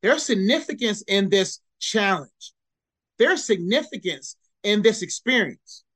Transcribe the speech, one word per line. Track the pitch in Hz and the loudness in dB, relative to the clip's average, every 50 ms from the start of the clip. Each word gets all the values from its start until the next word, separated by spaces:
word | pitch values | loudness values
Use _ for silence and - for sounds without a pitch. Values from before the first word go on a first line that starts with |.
| - | 4
There's | 202 277 311 302 | 2 2 2 2
significance | - 247 196 190 202 262 330 294 - - - 240 226 208 208 - | -2 0 0 2 2 2 0 -2 -6 -8 -4 -2 -4 -4 -4 -4
in | - 196 202 196 185 | -2 0 0 2 2
this | 196 196 185 - - - _ _ _ _ | 2 2 2 0 -4 -14 _ _ _ _
challenge. | - - - 220 202 196 190 165 139 - _ _ - - _ _ _ _ _ _ _ _ _ _ _ _ _ _ | -10 -2 -2 0 2 2 0 -2 -4 -12 _ _ -20 -20 _ _ _ _ _ _ _ _ _ _ _ _ _ _
There's | 220 302 370 320 - | 4 4 4 0 0
significance | - 220 185 170 180 214 285 311 - - 214 175 185 160 139 - - - _ _ _ _ _ _ | -2 -2 0 0 0 0 0 -2 -4 -12 -8 -8 -8 -8 -8 -12 -18 -18 _ _ _ _ _ _
in | 208 208 208 190 | 0 0 4 4
this | 226 208 220 185 | 4 2 2 -6
experience. | 175 - - _ 240 262 240 202 147 - _ _ _ - - _ _ _ | -10 -10 -8 _ 0 0 0 0 0 -4 _ _ _ -20 -20 _ _ _